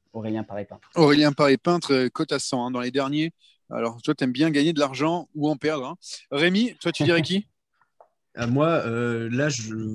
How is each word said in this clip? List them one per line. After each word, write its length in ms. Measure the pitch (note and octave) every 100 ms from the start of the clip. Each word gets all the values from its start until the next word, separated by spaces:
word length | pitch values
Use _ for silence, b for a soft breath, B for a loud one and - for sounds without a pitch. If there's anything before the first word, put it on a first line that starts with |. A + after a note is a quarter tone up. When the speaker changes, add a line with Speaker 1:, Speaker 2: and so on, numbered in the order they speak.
| _
Speaker 1:
Aurélien 320 | A2+ A2 A2
Paré-Peintre. 460 | G#2+ G2+ G2+ G2 _
Speaker 2:
Aurélien 380 | - D3+ D3 D3+
Paré-Peintre, 600 | C#3+ D3 C3+ - F3 -
euh, 160 | C3+ B2+
cote 220 | - D#3+
à 80 | C#3
cent, 260 | - B2+
hein, 60 | B2
dans 80 | B2
les 140 | B2
derniers. 400 | C3+ C#3 D3 D#3+ b b b -
Alors, 320 | A#2 A#2 A#2
toi, 140 | C3
t'aimes 160 | D3+ C3
bien 200 | B2 D#3+
gagner 220 | C#3+ D3+
de 60 | D#3
l'argent 500 | C#3+ C3 D#3 E3+ D3
ou 140 | D3+ D3
en 80 | D3
perdre, 300 | D3+ D#3 C3
hein. 100 | F3 B B -
Rémi, 460 | C#3+ E3+ F#3+ A#3+ -
toi, 160 | E3
tu 100 | -
dirais 200 | D3 E3+
qui ? 260 | D3 F#3 -
Speaker 3:
<laughs> 40 | _ _ _ _ _ _ _ _ -
Ah, 60 | A#2+
moi, 220 | C3 D#3
euh, 600 | E3 A#2 A#2 A#2+ A#2 A2+
là, 160 | B2 D3+
je, 240 | B2 A2 A2 A2